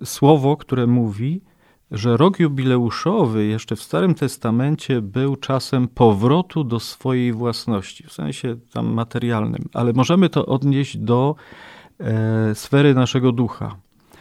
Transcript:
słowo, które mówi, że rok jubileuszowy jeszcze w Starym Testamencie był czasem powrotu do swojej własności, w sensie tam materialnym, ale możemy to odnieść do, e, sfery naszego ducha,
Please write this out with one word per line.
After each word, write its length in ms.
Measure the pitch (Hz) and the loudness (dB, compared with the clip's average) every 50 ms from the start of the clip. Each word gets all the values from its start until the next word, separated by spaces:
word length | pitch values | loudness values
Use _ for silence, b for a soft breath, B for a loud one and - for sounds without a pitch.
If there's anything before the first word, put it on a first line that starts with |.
| - | -8
słowo, 540 | - - - 143 139 160 143 131 139 151 151 | -12 -4 2 4 6 6 6 4 2 0 -2
które 300 | - - 131 127 120 120 | -4 -4 -4 0 2 2
mówi, 540 | 120 123 117 110 101 104 120 139 165 190 - b b b b b b b b b | 2 2 0 0 -4 -4 -4 -6 -6 -6 -10 b b b b b b b b b
że 260 | - 104 104 120 117 117 | -8 -2 0 2 2 4
rok 220 | 156 196 190 - | 4 2 2 2
jubileuszowy 1040 | 170 151 139 135 127 131 127 123 120 113 - - - 165 202 226 165 117 110 110 107 | 0 0 0 0 0 2 2 2 0 0 -2 -4 -2 -2 0 2 0 0 2 0 0
jeszcze 300 | 104 107 110 - - 117 | 0 -2 -4 -6 -8 -10
w 60 | - | -10
Starym 340 | - - - 165 190 185 165 | -8 -6 -2 0 2 2 2
Testamencie 840 | - 143 127 - - - 117 110 120 131 143 156 - - - 135 120 | 0 -2 -4 -4 -4 -4 -2 0 0 0 0 -2 -2 -2 -2 -2 -2
był 340 | 107 98 98 127 135 139 135 | -2 -4 -2 -2 -2 -2 -2
czasem 520 | - - - 131 131 - - - 127 127 117 | -4 -4 -4 -4 -4 -2 -2 -2 0 0 0
powrotu 760 | - - 127 113 104 95 110 127 147 175 180 - - 160 147 | 2 4 6 6 6 4 4 2 2 2 0 -2 -4 -4 -4
do 160 | 117 117 113 | -2 -4 -6
swojej 540 | - - - - - 131 127 127 123 123 113 | -6 -8 -12 -8 -4 -2 -2 0 0 -2 -2
własności, 720 | 110 120 120 113 113 - 120 113 98 92 - - - - - | -2 -4 -4 -4 -4 -4 -4 -4 -4 -6 -8 -14 -20 -20 -18
w 60 | - | -12
sensie 420 | - 151 147 139 - - 127 117 117 - _ - | -10 -8 -8 -8 -6 -8 -8 -8 -10 -12 _ -8
tam 200 | 120 117 113 113 | -6 -4 -4 -4
materialnym, 760 | 113 117 - - 120 120 117 117 110 107 113 110 - - - - | -4 -4 -6 -6 -4 -4 -2 -2 -2 -2 -4 -6 -8 -8 -8 -4
ale 200 | - 120 120 117 | -2 0 0 2
możemy 360 | 131 127 - 170 190 185 160 | 2 2 4 4 4 4 4
to 160 | - 151 - | 2 0 0
odnieść 520 | - 131 131 135 143 135 135 139 - - 107 | 0 -2 0 0 0 0 0 -2 -4 -6 -6
do, 380 | 107 107 120 123 131 143 151 - B B B B B B B B B B B - | -2 0 2 2 2 0 -2 -4 B B B B B B B B B B B -8
e, 560 | 175 117 110 110 110 110 110 110 110 107 107 | -4 -2 -2 0 0 0 0 0 0 0 -2
sfery 380 | - - - 139 139 147 147 135 | -4 -2 0 2 4 4 4 4
naszego 380 | 127 127 - - 131 123 127 | 4 2 0 0 0 2 2
ducha, 440 | 120 120 123 110 - - 107 107 101 95 - _ _ _ B B B B | 2 0 -2 -4 -4 -8 -10 -10 -10 -12 -18 _ _ _ B B B B